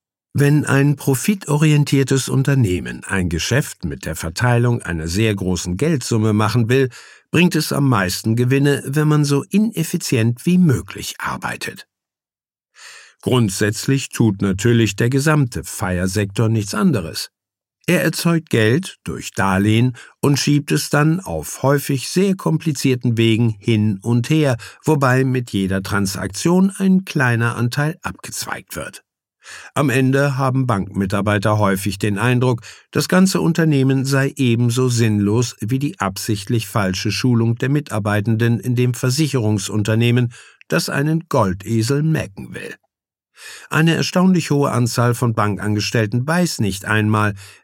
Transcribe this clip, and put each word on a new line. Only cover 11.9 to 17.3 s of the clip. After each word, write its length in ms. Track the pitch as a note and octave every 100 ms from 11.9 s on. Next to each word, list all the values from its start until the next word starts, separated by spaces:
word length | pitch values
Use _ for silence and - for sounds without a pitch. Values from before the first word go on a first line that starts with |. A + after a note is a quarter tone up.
| _ _ _ _ _ _ _ _ _ - - - _
Grundsätzlich 840 | - B2 A2 F#2+ G#2 G#2+ - C3+ -
tut 340 | - A2+ F#2+
natürlich 540 | G2+ F#2+ A#2+ A#2 A2+ F#2+
der 120 | A#2+
gesamte 540 | C3+ D3 D3+ C3 E2
fire-Sektor 840 | - - F#2 F2+ F#2+ G2 G2+ G2 A2+
nichts 260 | A2 G2+
anderes. 560 | G#3 G3+ B2 D#2+ - -